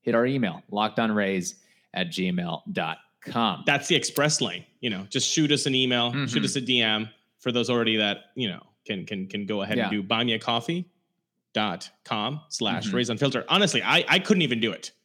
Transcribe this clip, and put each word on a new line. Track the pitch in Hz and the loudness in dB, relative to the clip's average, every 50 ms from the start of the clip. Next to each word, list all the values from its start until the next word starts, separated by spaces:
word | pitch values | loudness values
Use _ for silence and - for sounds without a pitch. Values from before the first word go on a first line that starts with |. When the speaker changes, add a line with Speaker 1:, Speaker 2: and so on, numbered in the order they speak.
Speaker 1:
hit | _ - 117 | _ 2 4
our | 117 120 | 4 4
email, | 127 139 139 120 95 - - - _ | 4 2 2 0 0 -2 -6 -12 _
locked | 101 104 107 107 - - | -2 0 0 0 2 2
on | 117 110 107 | 2 2 2
rays | 104 101 98 98 92 87 85 - _ _ _ _ _ _ _ - | 2 2 2 2 0 -2 -4 -8 _ _ _ _ _ _ _ -6
at | 90 92 87 | -4 -4 -4
gmail | 80 - 92 90 90 90 87 85 82 - _ - 92 | -2 -2 -2 0 0 -2 -2 -4 -6 -8 _ -6 -4
dot | 92 82 80 80 - - _ _ _ | -4 -4 -4 -6 -8 -12 _ _ _
com. | - - 135 117 117 107 90 73 - | -16 -6 -2 0 0 0 0 0 0
Speaker 2:
That's | - 143 139 139 | 0 0 0 2
the | - 175 | 2 0
express | 139 - - - - 143 151 151 - | 2 2 0 0 2 2 2 2 2
lane, | - 104 87 90 - _ _ _ | -2 -4 -4 -8 -14 _ _ _
you | - 123 | -6 -4
know, | 104 92 98 98 | -4 -4 -8 -4
just | - 120 - - | -4 -2 -2 0
shoot | - - 156 143 147 | 2 2 4 4 2
us | 139 - | 2 2
an | 143 131 | 0 2
email, | 131 131 127 123 120 120 120 | 2 2 2 2 2 2 0
Speaker 1:
Mm-hmm. | 120 139 139 | 0 -2 -2
Speaker 2:
shoot | 123 113 117 107 | 0 0 0 0
us | 98 - | 0 -2
a | 139 | -2
D | 123 117 127 123 113 | -2 0 2 2 4
M. | 110 110 107 107 110 - _ _ _ _ _ | 2 2 0 -2 -4 -10 _ _ _ _ _
For | - 127 117 | -6 -2 0
those | 123 117 120 | 0 0 2
already | 127 120 117 113 110 107 | 2 2 2 2 2 2
that, | 107 104 101 - - _ _ | 2 0 0 -4 -8 _ _
you | 131 127 104 | -6 -6 -6
know, | 87 - - _ _ _ _ | -6 -8 -14 _ _ _ _
can, | - 110 95 87 | -8 -8 -8 -6
can, | - 107 98 95 95 | -6 -6 -6 -6 -6
can | - 104 101 | -6 -8 -6
go | 95 110 101 98 | -4 -4 -4 -2
ahead | 104 110 | -2 -2
Speaker 1:
Yeah. | 123 113 | -2 0
Speaker 2:
and | 101 101 | 0 -2
do | 104 98 | -2 -2
buy | 98 117 113 120 | 0 0 0 2
me | 120 110 | 0 0
a | 113 | -2
coffee | - - 117 117 117 - 170 180 180 _ _ _ _ _ _ _ _ _ _ _ _ _ _ | -2 -2 -2 -2 -2 -2 -4 -4 -4 _ _ _ _ _ _ _ _ _ _ _ _ _ _
dot | 110 107 104 87 - - - _ _ _ | -2 0 0 -2 -6 -10 -16 _ _ _
com | - 120 107 107 117 143 151 - _ | -6 -4 -2 -2 -4 -4 -6 -10 _
slash | - - 117 104 92 87 95 104 95 | -6 -4 -2 0 -2 -2 -2 -2 0
rays | 120 123 117 | 0 0 0
unfiltered. | 117 110 143 139 131 123 - | 0 0 0 0 0 -2 -2
Speaker 1:
Mm-hmm. | - 156 | 0 2
Speaker 2:
Honestly, | 190 208 185 - 120 | 2 2 4 2 2
I, | 92 104 143 175 - - | 2 4 4 4 4 4
I | 151 190 | 2 2
couldn't | 190 - 214 185 165 | 4 4 4 4 4
even | 127 123 113 | 2 2 0
do | 110 113 87 | 0 -2 -2
it | - - - _ _ _ | -4 -10 -16 _ _ _